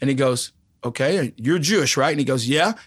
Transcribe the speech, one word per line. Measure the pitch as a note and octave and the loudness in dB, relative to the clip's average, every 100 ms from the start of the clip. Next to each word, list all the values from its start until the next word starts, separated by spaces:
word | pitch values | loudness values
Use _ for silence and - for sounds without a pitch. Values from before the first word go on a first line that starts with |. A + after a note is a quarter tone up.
And | C3+ | -2
he | |
goes, | C3 C3+ B2 - _ _ _ | 2 2 0 -6 _ _ _
"Okay, | A#2+ A2+ C#3 F#3+ B2 - | -8 -2 0 0 -2 -4
you're | A2+ F3 | -2 0
Jewish, | D3+ G#3 C3 - | 2 2 2 0
right?" | C#3+ | 0
And | D3 | 0
he | |
goes, | C3 C3 A#2 | -2 -2 0
"Yeah." | D3 F#3 A3 | 2 0 -2